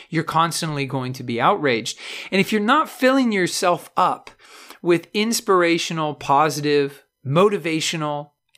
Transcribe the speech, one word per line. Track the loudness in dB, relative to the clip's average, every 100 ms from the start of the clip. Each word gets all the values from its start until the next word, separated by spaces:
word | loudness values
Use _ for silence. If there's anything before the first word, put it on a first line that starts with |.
| -8
you're | -6
constantly | -2 0 0 -2 -6 -4 -4
going | -6 -6
to | -8
be | -6 0
outraged. | 2 2 2 0 -2 -10 -12 -14 -4
And | -2
if | 0
you're | 0
not | 2 2 0
filling | 0 2 4 2
yourself | 2 0 0 0 0 -2 0
up | 0 0 -8 -20 -20 -20 -20 -6
with | 0 0 0 -4
inspirational, | -2 -2 2 2 4 2 -2 -4 -4
positive, | -4 0 2 2 0 0 2 0 -4 _ _ -2
motivational, | 2 4 2 -4 -4 -4 -4 -4 -6 -8 _ _